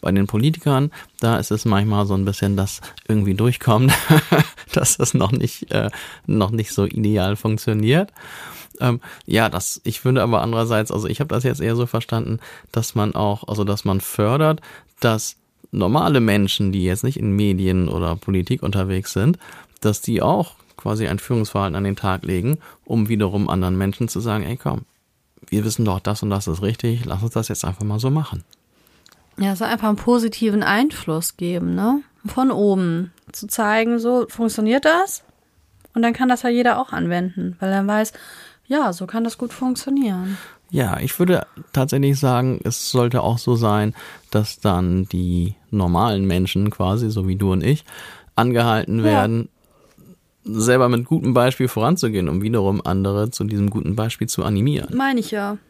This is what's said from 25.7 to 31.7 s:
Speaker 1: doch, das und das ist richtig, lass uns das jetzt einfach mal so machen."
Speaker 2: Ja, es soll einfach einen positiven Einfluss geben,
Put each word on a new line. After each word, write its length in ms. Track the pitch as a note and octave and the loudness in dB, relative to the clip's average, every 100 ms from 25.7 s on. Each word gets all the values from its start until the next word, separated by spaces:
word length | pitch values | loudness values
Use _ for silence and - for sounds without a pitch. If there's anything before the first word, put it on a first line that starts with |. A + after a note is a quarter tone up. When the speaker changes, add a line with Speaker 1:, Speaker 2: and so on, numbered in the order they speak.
| G#2 A2 | 0 0
Speaker 1:
doch, 140 | F#2 | 0
das 240 | - G#2 | -2 -4
und 80 | G#2+ | -2
das 160 | G2 G2 | -2 -2
ist 160 | E2 | -4
richtig, 420 | G2 A2 A#2+ A#2 A#2 | -2 -2 -2 -2 -4
lass 160 | F2+ | -4
uns 120 | A2+ | -4
das 160 | A#2+ A2+ | -4 -4
jetzt 140 | G#2 - | -4 -6
einfach 180 | F#2 G#2 | -4 -4
mal 140 | G#2 | -2
so 100 | B2+ | -2
machen." 340 | D3 D3+ F#2 - _ _ _ _ _ _ _ _ - | -2 -2 -8 -12 _ _ _ _ _ _ _ _ -4
Speaker 2:
Ja, 160 | G3 | -4
es 60 | F#3+ | -2
soll 80 | A3+ | -2
einfach 180 | A3+ G#3+ | -2 0
einen 100 | G#3 | 0
positiven 640 | - A#3+ A3+ A3 A3 G#3 | 2 2 2 0 0 2
Einfluss 760 | - G3+ C#4 - - D#3+ E3+ - | 2 2 2 0 -4 -4 -4 -6
geben, 360 | F3 F3+ F3 | -4 -2 -2